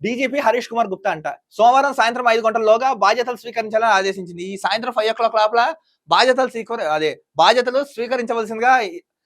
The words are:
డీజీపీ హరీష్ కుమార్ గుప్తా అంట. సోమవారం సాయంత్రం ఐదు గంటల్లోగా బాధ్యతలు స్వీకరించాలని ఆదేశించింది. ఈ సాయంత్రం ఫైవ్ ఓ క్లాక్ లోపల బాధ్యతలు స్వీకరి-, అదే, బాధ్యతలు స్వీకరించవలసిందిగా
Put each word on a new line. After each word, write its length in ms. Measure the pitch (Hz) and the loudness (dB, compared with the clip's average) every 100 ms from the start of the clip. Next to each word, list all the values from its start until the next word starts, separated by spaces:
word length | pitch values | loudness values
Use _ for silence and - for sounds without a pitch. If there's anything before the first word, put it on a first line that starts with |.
డీజీపీ 380 | 196 247 262 285 | -6 -2 -2 0
హరీష్ 300 | 226 240 - | 0 0 -2
కుమార్ 180 | 233 208 | -4 -4
గుప్తా 240 | 185 202 | -2 -4
అంట. 160 | 160 151 - _ | -4 -8 -12 _
సోమవారం 420 | - 233 262 277 | 2 4 6 2
సాయంత్రం 340 | 254 226 240 247 | 0 0 2 0
ఐదు 200 | 226 220 | 2 0
గంటల్లోగా 460 | 220 214 226 262 | 0 2 2 2
బాధ్యతలు 420 | 226 196 240 247 240 | 2 2 2 -2 -6
స్వీకరించాలని 560 | 233 233 220 220 226 | -8 -8 -4 0 2
ఆదేశించింది. 520 | 190 196 190 175 175 | 2 0 -6 -12 -12
ఈ 140 | 185 196 | -12 -6
సాయంత్రం 340 | 185 220 247 | -4 -4 -4
ఫైవ్ 180 | 233 220 | -2 -2
ఓ 40 | |
క్లాక్ 220 | 220 226 220 | 0 0 2
లోపల 380 | 214 233 277 320 _ _ - | 2 2 0 -2 _ _ 0
బాధ్యతలు 380 | 175 254 254 254 | 2 4 2 0
స్వీకరి-, 400 | 226 214 226 160 | -4 -8 -6 -2
అదే, 340 | 156 156 - _ 147 | 0 -2 -4 _ 2
బాధ్యతలు 460 | 180 247 247 262 | 4 4 0 -2
స్వీకరించవలసిందిగా 920 | 277 220 233 247 233 233 220 220 240 262 196 175 _ _ | -4 -8 -6 -4 -4 -4 -4 -2 2 2 0 -10 _ _